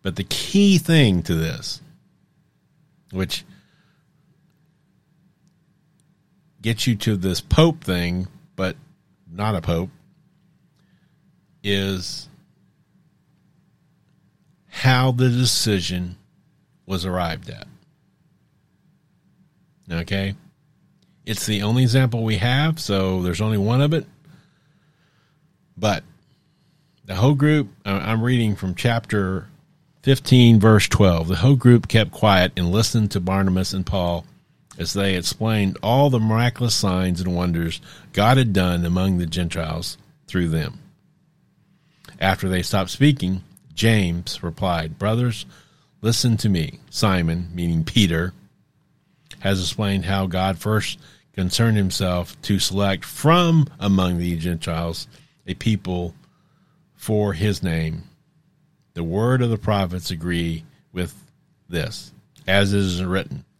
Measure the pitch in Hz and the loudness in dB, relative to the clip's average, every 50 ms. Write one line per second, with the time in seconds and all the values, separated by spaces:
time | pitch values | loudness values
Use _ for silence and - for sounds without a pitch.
0 | _ 98 82 - 98 - - - - - - 196 202 202 196 165 - - 165 160 | _ -8 -6 -6 -6 -6 -6 -6 -6 0 2 4 4 6 4 4 2 4 4 4
1 | 139 110 95 87 82 - 87 80 80 80 78 - - - - - - - - _ | 6 6 4 2 0 -2 -2 -2 -2 -4 -6 -8 -10 -12 -12 -12 -16 -20 -20 _
2 | _ _ _ _ _ _ _ _ _ _ _ _ _ _ _ _ _ _ _ _ | _ _ _ _ _ _ _ _ _ _ _ _ _ _ _ _ _ _ _ _
3 | _ _ - 92 95 - - - - - - - _ _ _ _ _ _ _ _ | _ _ -4 -4 -4 -4 -4 -8 -10 -14 -20 -20 _ _ _ _ _ _ _ _
4 | _ _ _ _ _ _ _ _ _ _ _ _ _ _ _ _ _ _ _ _ | _ _ _ _ _ _ _ _ _ _ _ _ _ _ _ _ _ _ _ _
5 | _ _ _ _ _ _ _ _ _ _ _ _ _ _ _ _ _ _ _ _ | _ _ _ _ _ _ _ _ _ _ _ _ _ _ _ _ _ _ _ _
6 | _ _ _ _ _ _ _ _ _ _ _ _ - 113 113 - - - 117 101 | _ _ _ _ _ _ _ _ _ _ _ _ -2 -2 -2 0 0 -2 -2 0
7 | - 113 107 98 87 95 90 - - - - - 160 170 160 165 - - 92 87 | 0 -2 -2 0 -2 -2 -4 -4 -2 0 4 4 4 4 4 -2 -4 -4 -2 -2
8 | 87 87 87 90 92 92 - - _ _ _ - 95 92 87 - - _ _ _ | 0 -2 -2 -4 -6 -6 -10 -20 _ _ _ -6 -4 -4 -4 -8 -18 _ _ _
9 | _ _ _ _ _ - 82 92 104 110 110 87 80 - 87 82 90 95 - _ | _ _ _ _ _ -20 -10 -4 -2 -2 -2 -2 -2 -2 -2 -2 -2 -6 -10 _
10 | _ _ _ _ _ _ _ _ _ _ _ _ _ _ _ _ _ _ _ _ | _ _ _ _ _ _ _ _ _ _ _ _ _ _ _ _ _ _ _ _
11 | _ _ _ _ _ _ _ _ _ _ _ _ - 104 101 98 98 98 95 92 | _ _ _ _ _ _ _ _ _ _ _ _ -4 -2 -2 0 0 -2 -4 -6
12 | 87 - - - - - - _ _ _ _ _ _ _ _ _ _ _ _ _ | -8 -10 -12 -14 -16 -20 -20 _ _ _ _ _ _ _ _ _ _ _ _ _
13 | _ _ _ _ _ _ _ _ _ _ _ _ _ _ _ _ _ _ _ _ | _ _ _ _ _ _ _ _ _ _ _ _ _ _ _ _ _ _ _ _
14 | _ _ _ _ _ _ _ _ _ _ _ _ _ _ - - - 131 131 127 | _ _ _ _ _ _ _ _ _ _ _ _ _ _ -14 0 2 4 4 4
15 | 127 131 123 120 127 127 120 123 127 117 - - - 113 104 95 82 82 92 90 | 4 2 2 2 2 2 2 2 0 0 0 0 0 0 0 -2 -2 -4 -6 -6
16 | 90 87 87 - _ _ _ _ _ _ _ _ _ _ _ _ _ - 95 87 | -6 -8 -12 -16 _ _ _ _ _ _ _ _ _ _ _ _ _ -8 -8 -6
17 | 85 95 90 90 87 82 80 - - - - 52 - - - _ _ _ _ _ | -6 -4 -4 -4 -4 -4 -6 -8 -12 -16 -16 -16 -18 -20 -20 _ _ _ _ _
18 | _ _ _ _ _ _ _ _ _ _ _ _ _ _ _ _ _ _ _ _ | _ _ _ _ _ _ _ _ _ _ _ _ _ _ _ _ _ _ _ _
19 | _ _ _ _ _ _ _ _ _ _ _ _ _ _ _ _ _ - 87 82 | _ _ _ _ _ _ _ _ _ _ _ _ _ _ _ _ _ -8 -8 -8
20 | 85 - 101 98 98 98 98 - - - _ _ _ _ _ _ _ _ _ _ | -6 -4 -4 -4 -4 -4 -6 -8 -14 -20 _ _ _ _ _ _ _ _ _ _
21 | _ _ _ _ _ - 113 104 - - 107 101 101 104 113 127 131 120 113 135 | _ _ _ _ _ -8 -8 -6 -4 -4 -2 -2 0 0 2 4 4 4 4 4
22 | 131 120 113 117 113 110 110 95 110 120 127 135 151 160 160 160 - - 101 98 | 2 2 0 -2 -2 0 0 0 0 0 0 2 0 0 -2 -2 -2 -2 0 0
23 | 95 95 92 92 90 90 85 82 107 110 110 104 98 107 117 127 143 147 160 160 | 2 0 0 0 -2 -2 -2 -2 0 0 0 0 2 2 2 2 2 2 2 -2
24 | - - _ _ _ - - - _ _ _ _ _ _ _ _ _ _ _ _ | -4 -6 _ _ _ -20 -20 -20 _ _ _ _ _ _ _ _ _ _ _ _
25 | _ _ _ _ _ _ _ _ _ _ _ _ _ _ _ - 95 104 98 80 | _ _ _ _ _ _ _ _ _ _ _ _ _ _ _ -4 -2 -2 -2 -2
26 | - - _ _ _ _ _ _ _ _ _ _ _ _ _ _ _ _ _ _ | -6 -12 _ _ _ _ _ _ _ _ _ _ _ _ _ _ _ _ _ _
27 | _ - 95 92 120 135 147 135 139 151 151 151 139 - - _ _ 101 98 98 | _ -10 -2 2 2 2 4 4 2 2 2 2 0 -4 -10 _ _ -4 -4 -4
28 | - 104 113 113 113 123 127 120 117 110 101 - - 95 87 - - 123 117 117 | -2 -2 -2 -2 0 0 0 2 2 0 -2 -2 -4 -6 -6 -2 -2 0 0 0
29 | 113 - - 104 98 92 92 92 95 - - _ _ _ _ _ _ _ _ _ | -4 -2 -2 -2 -2 -2 -4 -6 -8 -10 -20 _ _ _ _ _ _ _ _ _
30 | _ 131 135 131 - - 131 127 123 117 117 110 98 110 110 104 - - - - | _ 2 2 2 4 4 6 8 8 8 8 8 8 8 6 6 4 2 2 4
31 | 101 95 87 82 82 82 92 80 98 127 143 123 - 123 123 117 - - - 113 | 4 4 4 2 0 -2 -2 2 4 4 4 6 6 6 6 6 4 2 2 2
32 | 107 - - - - 107 98 95 90 90 - - 90 87 87 107 110 - - 117 | 2 2 -2 0 4 4 6 6 4 2 0 -2 -2 0 2 0 0 0 0 0
33 | 107 98 - 101 87 90 95 98 98 95 92 92 92 - - 98 90 - - 98 | 0 0 -2 -4 -2 -2 0 0 2 2 2 0 -2 -2 -4 -6 -4 -4 -4 -2
34 | 90 87 87 85 82 - - _ _ _ _ _ _ _ - - 90 85 - 98 | -2 -2 -4 -4 -6 -12 -20 _ _ _ _ _ _ _ -12 -10 -8 -6 -4 -2
35 | 98 98 95 90 85 - - - 107 113 110 107 101 95 - - - 101 120 135 | 0 0 0 -2 -2 -6 -6 -4 -2 0 0 2 0 0 -2 -2 0 2 4 4
36 | 143 147 131 120 110 110 110 113 120 123 120 - 123 117 107 - - 98 92 92 | 4 4 2 2 2 2 2 2 2 0 0 -2 -2 -2 -2 0 0 0 0 0
37 | 92 92 90 85 92 90 90 87 90 90 85 82 85 82 80 - - - - - | 0 -2 -2 -2 -4 -4 -2 -2 -2 -2 -2 -2 -2 -4 -6 -8 -14 -18 -20 -20
38 | - - - - 104 113 131 131 131 113 95 95 92 90 87 85 87 85 87 90 | -20 -8 -2 0 4 4 4 4 4 2 2 2 2 2 0 0 0 0 0 0
39 | 92 98 92 87 87 80 82 92 87 82 - 98 80 78 80 80 87 - - - | 2 2 0 0 -2 -2 -4 -4 -4 -4 -4 -6 -6 -6 -6 -8 -8 -10 -12 -14
40 | - _ _ _ _ - - 92 87 82 80 80 76 73 65 - - - _ _ | -20 _ _ _ _ -6 -2 -2 -2 0 -2 -2 -4 -4 -10 -14 -20 -20 _ _
41 | _ _ _ _ _ _ _ _ _ _ _ _ _ _ _ _ _ _ _ _ | _ _ _ _ _ _ _ _ _ _ _ _ _ _ _ _ _ _ _ _
42 | _ - - - - 95 95 - - 95 92 90 87 - - 101 95 - - - | _ -20 -10 -2 0 0 0 0 -2 -2 -2 -2 -2 -2 -2 -2 -2 -4 -2 2
43 | 135 151 143 131 - 92 95 92 - - - - _ - - - 107 113 113 107 | 2 2 2 2 -2 -2 -2 -4 -6 -12 -20 -20 _ -18 -6 0 2 2 4 4
44 | 98 87 85 85 87 - - - - 87 80 - 101 92 87 82 82 80 78 - | 2 0 -2 -4 -6 -8 -12 -8 -8 -10 -8 -4 -4 -2 -2 -2 -4 -6 -8 -6
45 | 98 104 110 117 123 123 110 - - - - - _ _ _ _ _ _ _ _ | -4 -2 0 0 -2 -2 -4 -6 -12 -18 -20 -20 _ _ _ _ _ _ _ _
46 | - 110 117 - - 123 113 107 - 110 98 87 78 73 - - - - - - | -2 -2 0 2 2 2 0 2 2 0 0 0 -2 -4 -8 -14 -20 -14 -4 -2
47 | - 104 95 90 85 82 82 85 87 85 85 87 87 85 82 80 80 - - 117 | 0 2 2 2 0 0 -2 -4 -6 -8 -6 -4 -2 0 0 0 -2 0 2 2
48 | 104 87 85 80 85 92 - - - _ _ _ _ _ _ _ _ _ _ _ | 4 4 2 -2 -4 -4 -8 -12 -20 _ _ _ _ _ _ _ _ _ _ _
49 | _ _ _ _ _ _ - - - 98 98 95 90 - - - 107 98 98 98 | _ _ _ _ _ _ -20 -6 -2 -2 -2 0 -2 -6 -4 -4 -4 -2 -2 -2
50 | 82 92 98 98 95 92 87 92 92 95 92 82 - 104 107 107 101 - - - | -2 -2 -2 -2 -2 -2 -2 -2 -2 -2 -2 -4 -4 -2 -2 -2 -2 -4 -8 -12
51 | - - - _ _ _ _ - 92 90 - - 117 117 110 104 98 95 87 - | -16 -20 -20 _ _ _ _ -4 -4 -2 0 0 2 2 2 2 0 0 -2 -2
52 | 98 92 90 90 87 - - - - - 101 95 - - 95 98 101 98 98 92 | -2 -2 -2 -2 -4 -8 -12 -18 -4 -2 -2 0 0 -2 -2 -2 0 0 -2 -4
53 | - - - - - 147 165 175 175 170 165 160 147 - - - - 101 98 95 | -6 -12 -14 -2 2 4 4 4 4 4 4 4 4 2 -2 -4 0 2 2 2
54 | 92 90 90 85 87 87 87 82 80 90 87 82 - - 82 82 85 85 82 - | 2 0 0 -2 -2 -2 -4 -4 -2 -4 -4 -4 -4 -6 -6 -4 -4 -6 -8 -10
55 | - - - - _ _ _ _ _ - 92 - - 117 110 98 - 92 92 90 | -14 -16 -20 -20 _ _ _ _ _ -10 -10 -4 -2 -2 -2 -2 -2 -6 -6 -4
56 | 87 85 - - _ _ _ _ _ _ _ _ _ _ _ _ _ _ _ _ | -6 -8 -10 -16 _ _ _ _ _ _ _ _ _ _ _ _ _ _ _ _
57 | - - 110 104 104 101 95 80 98 104 101 - - 90 82 80 80 80 80 82 | -4 -2 0 0 0 0 -2 -2 -2 -2 -2 -2 -2 -2 -2 -2 -2 -4 -6 -8
58 | 85 - _ _ _ _ _ _ _ _ _ _ _ _ _ _ _ _ _ 85 | -12 -16 _ _ _ _ _ _ _ _ _ _ _ _ _ _ _ _ _ -8
59 | 82 82 85 101 110 120 127 127 123 117 113 104 - - 107 101 98 87 87 90 | -8 -4 -2 -2 0 0 2 0 0 0 -2 -2 -2 0 0 0 0 -2 -4 -8
60 | 82 - 92 80 82 90 87 87 85 85 82 80 80 - _ _ _ _ _ 90 | -8 -8 -8 -6 -6 -4 -4 -2 -2 -4 -4 -6 -10 -16 _ _ _ _ _ -6
61 | 90 85 - - - _ _ _ _ _ _ _ _ _ 87 85 - - - - | -6 -6 -8 -16 -20 _ _ _ _ _ _ _ _ _ -6 -6 -6 -6 -10 -14
62 | - - - - _ _ _ - - - 95 98 101 98 104 101 98 95 90 87 | -18 -20 -20 -20 _ _ _ -12 -4 0 2 2 2 2 0 0 0 0 -2 -4
63 | 92 92 90 95 82 - - 69 - _ _ | -4 -2 -2 -4 -4 -6 -10 -14 -14 _ _